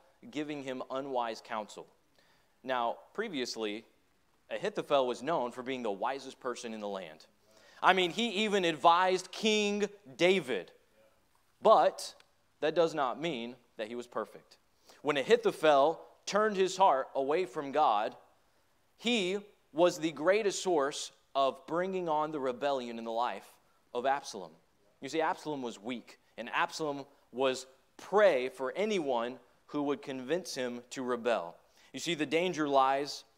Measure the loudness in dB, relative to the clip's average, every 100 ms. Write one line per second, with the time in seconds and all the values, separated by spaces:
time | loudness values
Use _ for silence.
0 | _ _ -12 -8 -6 -6 -8 -8 -8 -8
1 | -4 -2 -2 -6 -6 -8 -8 -12 -20 _
2 | _ _ _ _ _ _ -4 -2 -2 -4
3 | -10 -8 -6 -4 -4 -4 -4 -4 -10 _
4 | _ _ _ _ -10 -6 -6 -4 0 2
5 | 2 -2 -2 -2 -2 -6 -8 -4 -4 -2
6 | -4 -4 -10 -10 -8 -8 -8 -8 -8 -8
7 | -10 -16 -20 _ _ _ -20 0 4 4
8 | 4 0 -2 0 2 2 2 4 6 8
9 | 6 2 -2 -2 2 2 2 0 -2 -6
10 | -10 2 4 4 0 -4 -6 -16 _ _
11 | _ _ _ _ _ _ 6 8 6 0
12 | -12 -16 _ _ _ -4 -2 2 2 2
13 | -2 -2 -4 -4 -8 -12 _ -10 -8 -8
14 | -8 -6 -8 -10 -20 -20 _ _ _ -6
15 | -2 0 4 4 4 2 6 6 6 2
16 | -8 -18 -2 0 2 2 0 4 4 4
17 | 0 -2 0 0 -2 -6 -4 2 4 2
18 | 0 -8 _ _ _ _ _ _ _ _
19 | -2 0 0 -4 -8 _ _ 2 2 2
20 | -4 -2 2 2 2 -2 0 0 0 -4
21 | -10 _ _ -2 0 -2 -4 -2 -2 -2
22 | -2 -2 -2 -4 -4 -2 -2 -2 -4 -8
23 | -6 -2 -2 -4 -12 -20 _ _ _ -2
24 | 0 0 -4 -12 -12 -16 _ _ _ -14
25 | -6 -2 0 -2 -6 -6 -8 -8 -10 -10
26 | -12 -20 _ -14 -6 -2 -2 -4 -6 -6
27 | -10 _ _ 0 0 0 -6 _ _ -20
28 | 0 4 6 4 0 -4 -6 -2 -2 0
29 | 0 -2 -2 -6 _ _ -8 -4 -2 -2
30 | -6 -8 -4 -4 -4 -6 -6 -6 -10 -8
31 | -4 -2 0 0 -2 -12 _ _ -16 -10
32 | -4 -2 0 0 0 0 2 4 4 2
33 | -2 -8 -16